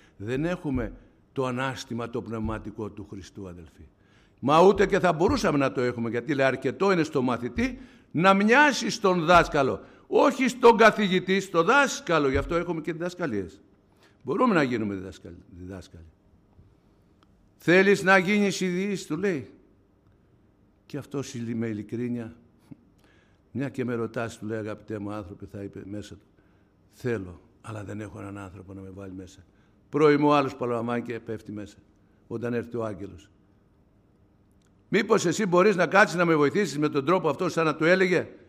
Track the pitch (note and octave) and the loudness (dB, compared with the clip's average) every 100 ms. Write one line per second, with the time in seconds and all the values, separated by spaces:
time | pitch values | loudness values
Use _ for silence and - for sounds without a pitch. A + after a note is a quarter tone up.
0 | _ - G2+ C3 D#3+ F3+ D#3 C3 A2 - | _ -14 -6 -4 -4 -4 -4 -4 -6 -10
1 | _ _ _ - C3 B2 C3+ B2 - A#2 | _ _ _ -6 -4 -2 -4 -6 -10 -8
2 | A#2 A#2 G2 A2+ G#2+ A2 G#2+ G2 G#2 G2+ | -6 -8 -8 -6 -6 -6 -10 -10 -10 -12
3 | F#2+ G2+ F2 - F#2+ F2 D#2+ - D#2 _ | -16 -16 -16 -16 -16 -16 -20 -20 -20 _
4 | _ _ _ _ A#2+ D3+ F#3 G3 - F3 | _ _ _ _ 2 6 6 6 2 2
5 | F3+ D#3+ F3 C#4 G3+ C#3+ C3+ C#3 B2 A#2 | 2 2 2 2 2 2 0 0 -2 -2
6 | A#2 A#2 A#2+ C#3 C3+ B2+ C3 A2+ G3 F#3 | -4 -4 -4 0 2 2 -4 0 0 2
7 | D3+ C#3+ B2+ A#2+ B2 - C4 B3+ - - | 0 0 -2 -2 -4 -4 -4 -6 -16 -20
8 | _ - F#3 G3 G#3 B3 D4 A#3 A#3 - | _ 2 4 4 4 6 4 2 -4 -2
9 | F#3+ F3+ D#3 F3 D#3 D3+ C3+ G2 - - | 0 2 6 6 6 2 0 -2 -8 -20
10 | _ - D4 - B3+ - A#3+ A3 A3 G#3+ | _ 4 4 4 -2 6 6 8 6 6
11 | G#3 F3+ F#3 F#3+ F#3+ E3 E3 C#4 C4+ - | 2 0 2 0 0 2 4 4 2 -2
12 | - D#3+ C#3+ C#3 C#3 E3+ F3 E3 D#3 D#3+ | -2 0 2 0 -2 -2 -2 -6 -6 -6
13 | F3 F3 E3+ G#2 F2+ - _ _ _ _ | -8 -6 -6 -4 -6 -12 _ _ _ _
14 | _ _ - F3 B3 F3+ C#3 A#2+ G#2+ G2 | _ _ -6 0 2 4 2 0 -4 -6
15 | F#2 F2 F#2 F2 - F2 F2+ F#2+ F2 E2 | -10 -16 -18 -20 -20 -18 -14 -14 -16 -20
16 | D#2+ _ _ _ _ _ _ _ _ _ | -20 _ _ _ _ _ _ _ _ _
17 | _ _ _ _ _ _ - F3+ F#3+ G3+ | _ _ _ _ _ _ 2 4 6 4
18 | E3+ F#3+ F3+ G#3 G3+ - F#3 F3+ G3+ F#3+ | 4 4 4 2 0 0 -2 -2 -4 -6
19 | - D#3 G3+ D#3+ G2+ - _ _ _ _ | -6 -4 -2 -4 -8 -18 _ _ _ _
20 | _ _ _ _ _ _ _ _ _ D3 | _ _ _ _ _ _ _ _ _ -14
21 | B2+ C#3+ C3+ A#2+ A2+ A#2 A2+ G#2 G#2 A#2 | -10 -10 -8 -8 -8 -6 -4 -6 -8 -8
22 | B2 A#2+ A#2+ - _ _ _ - _ _ | -6 -8 -10 -16 _ _ _ -20 _ _
23 | _ _ _ _ _ A2+ C#3 - C3 A#2 | _ _ _ _ _ -8 -8 -6 -6 -4
24 | A2+ A2+ A2+ A#2 G#2 A2 G#2+ G#2 - G#2+ | -6 -6 -8 -10 -10 -8 -8 -12 -12 -10
25 | G2+ G#2+ G2 G2 G2 G2+ G2+ G#2+ F#2 G#2 | -8 -10 -12 -16 -16 -14 -14 -14 -14 -14
26 | G2 E2 _ _ _ _ _ _ _ _ | -14 -20 _ _ _ _ _ _ _ _
27 | B2+ A2+ F#2 E2+ _ _ - G#2+ G2+ G#2 | -6 -6 -6 -16 _ _ -14 -14 -12 -12
28 | G#2+ G#2+ G2 G2+ G2 F#2 F#2 G2 F#2+ F#2+ | -12 -12 -14 -14 -14 -16 -18 -16 -16 -14
29 | G2 F#2+ F#2 - - _ _ _ _ C#3+ | -14 -14 -16 -20 -20 _ _ _ _ 2
30 | D3+ D3 D3 D3 C3+ C3 B2 A#2+ A#2 A#2+ | 4 6 4 4 2 -4 -4 -4 -4 -4
31 | A#2+ A#2 A2+ A2 - G#2 G2+ - _ _ | -6 -10 -10 -12 -12 -14 -14 -20 _ _
32 | _ _ _ A#2 A#2+ A#2+ A#2 A#2+ A2 G2 | _ _ _ -8 -4 -6 -6 -6 -6 -8
33 | G2 F2 - _ _ _ _ _ _ _ | -12 -16 -20 _ _ _ _ _ _ _
34 | _ _ _ _ _ _ _ _ _ F#3 | _ _ _ _ _ _ _ _ _ -2
35 | G#3+ G#3 F3 D#3 G#3 F3 G3 F#3 E3 F#3+ | 2 2 2 -2 2 4 4 4 2 4
36 | G3+ E3 E3+ D#3+ C#3+ D3+ G3 C#3+ D3+ D3 | 4 4 2 4 4 2 -2 -2 -2 -2
37 | C3 F#3 D#3+ C#3+ F3+ E3 D#3+ D3+ D#3 F#3 | 0 0 0 -2 -2 0 -2 2 4 4
38 | F#3 E3+ A2 - | 4 0 -2 -10